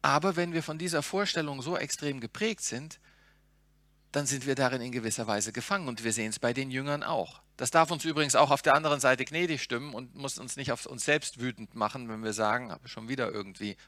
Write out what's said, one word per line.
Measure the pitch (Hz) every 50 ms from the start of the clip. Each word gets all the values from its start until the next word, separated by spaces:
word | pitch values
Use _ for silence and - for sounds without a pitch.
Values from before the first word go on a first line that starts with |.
| -
Aber | 143 139 147 156 196 170
wenn | 170 175 170
wir | 170 165 156
von | - 156 160
dieser | 175 180 165 147
Vorstellung | 139 - - 190 202 190 - 175 156 147 139 135
so | 123 151 180
extrem | - - 135 - - 147 143 139 131
geprägt | 117 110 - - 214 226 214 -
sind, | - - - 123 151 160 - - _ _ _ _ _ _ _ _ _ _ _ _ _ _ _ _ _ _ _ _ _ _
dann | - 143 143
sind | 139 143 135 123
wir | 139 135
darin | 131 135 123 131 127
in | 117 127
gewisser | 120 123 110 110 - - 113 110
Weise | 107 104 101 113
gefangen. | 107 120 - - 196 196 170
Und | 131 120 110
wir | 113 117
sehen | 104 117 110 110
es | 107 -
bei | - 120
den | 123 135 135 135
Jüngern | 127 131 135 143 143 147 -
auch. | - 165 120 85 - - - _ _ _
Das | - 127 117
darf | - 165 165 156
uns | 175 147 -
übrigens | 165 151 151 151 139 143
auch | 117 147 135
auf | 143 -
der | - 156 135
anderen | 151 156 151 147 139
Seite | 143 127 127 123 131
gnädig | - 147 165 180 165 156 131
stimmen | - - 123 120 139 147 120
und | 110 131 123 -
muss | 147 139 135 - -
uns | - 123 -
nicht | 139 135 -
auf | 117 - -
uns | - 131 113 -
selbst | - 147 147 - - - 123
wütend | 120 127 120 - 113 - -
machen, | 117 107 104 - 131 123 113
wenn | 110 110 113
wir | 110
sagen, | 104 107 110 107 110 123 127 110
„Hab | 90 - - 120
schon | - 113 110 113
wieder | 135 131 120 -
irgendwie | - 107 98 98 92 - 107 104 98 _ -